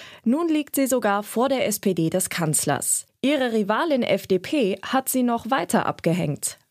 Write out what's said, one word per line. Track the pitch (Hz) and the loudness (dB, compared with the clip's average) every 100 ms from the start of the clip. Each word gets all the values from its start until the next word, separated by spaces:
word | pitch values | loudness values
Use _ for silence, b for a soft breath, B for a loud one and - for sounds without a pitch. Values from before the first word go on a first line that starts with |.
| B B | B B
Nun | 220 285 339 | 0 2 2
liegt | 302 294 - | 0 0 0
sie | 269 | 2
sogar | 247 220 202 | 2 2 0
vor | 208 220 262 | 0 0 0
der | 262 - | 2 0
S | 208 | 0
P | 202 | 0
D | 175 160 | 2 2
des | 185 - | 0 -2
Kanzlers. | - 160 151 - 135 - - - _ | -2 -2 -2 -2 -2 -2 -4 -6 _
Ihre | 262 294 254 | 0 2 2
Rivalin | 220 196 220 330 269 | 0 0 0 2 0
F | - - - | 2 0 0
D | 185 | -2
P | - 311 196 202 | 0 0 0 -2
hat | - 262 269 | -2 -2 0
sie | 262 | 0
noch | 247 233 220 | 0 0 -2
weiter | 262 170 196 | -2 0 0
abgehängt. | - - 170 175 147 143 - - _ | 0 -2 0 0 0 -4 -6 -10 _